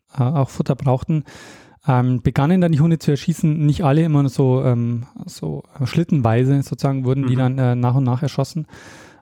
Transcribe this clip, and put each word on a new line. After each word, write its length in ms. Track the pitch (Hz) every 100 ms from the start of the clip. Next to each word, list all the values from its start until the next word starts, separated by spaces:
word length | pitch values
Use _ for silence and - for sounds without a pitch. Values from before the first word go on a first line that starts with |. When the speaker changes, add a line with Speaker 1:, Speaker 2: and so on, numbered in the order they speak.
| _ -
Speaker 1:
äh, 60 |
auch 280 | 123 160 135
Futter 240 | - 156 135
brauchten. 480 | 135 123 - 156 - - - - - _ -
Ähm, 360 | 127 127 127
begannen 380 | 139 123 143 185
dann 100 | 175
die 60 | 151
Hunde 180 | 165 165
zu 100 | -
erschießen, 560 | 139 - 160 160 156 147
nicht 160 | 147
alle 200 | 147 147
immer 260 | 165 147 139
so, 340 | - 135 127
ähm, 420 | 131 120 117 117 123 - 180
so 380 | - 156 147 - -
schlittenweise 800 | 131 - 175 156 113 113 131 139
sozusagen 420 | 135 135 143 135
wurden 220 | 127 135 131
die 80 |
Speaker 2:
Mhm. 40 | 127
Speaker 1:
dann, 200 | 127 135
äh, 160 | 127
nach 220 | 123 123 131
und 80 |
nach 180 | 127 123
erschossen. 440 | 143 - 135 160 151 - - - - -